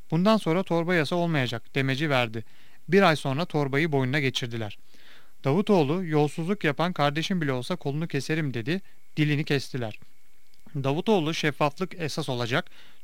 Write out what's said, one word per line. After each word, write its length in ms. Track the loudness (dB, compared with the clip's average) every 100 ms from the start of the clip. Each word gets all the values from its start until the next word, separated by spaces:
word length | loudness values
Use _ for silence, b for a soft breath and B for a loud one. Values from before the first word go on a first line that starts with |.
| -2
"Bundan 260 | 2 4 4
sonra 260 | 2 0
torba 320 | 2 0 2
yasa 220 | 2 2 2
olmayacak." 580 | 2 2 0 -2 -2
demeci 360 | 0 0 0 2
verdi. 340 | 2 2 -2 b b b b 2
Bir 140 | 6
ay 140 | 6 4
sonra 280 | 0 -2
torbayı 480 | 0 0 2 2 2
boynuna 280 | 2 2 2
geçirdiler. 580 | 0 0 -4 -4 -6 -8 b b b b b -2
Davutoğlu, 600 | 2 2 4 4 4 2
"Yolsuzluk 600 | 2 2 2 0 -2 0
yapan 280 | 0 2 0
kardeşim 480 | 2 2 2 0 0
bile 120 | 0
olsa 240 | -2 -2 -4
kolunu 320 | -2 -2 -2
keserim." 460 | -2 -2 -2 0
dedi, 260 | -2 -2 -4 b b -6 0
dilini 280 | 2 2
kestiler. 540 | 0 -2 -2 -6 -6 -8 -12 -12 -12 -12 -12 -12 -8
Davutoğlu, 600 | -2 0 2 4 4 2
"Şeffaflık 600 | 0 0 2 0 0 -6 -4
esas 280 | -6 -4 -4
olacak, 420 | -2 0 0 -2 B B B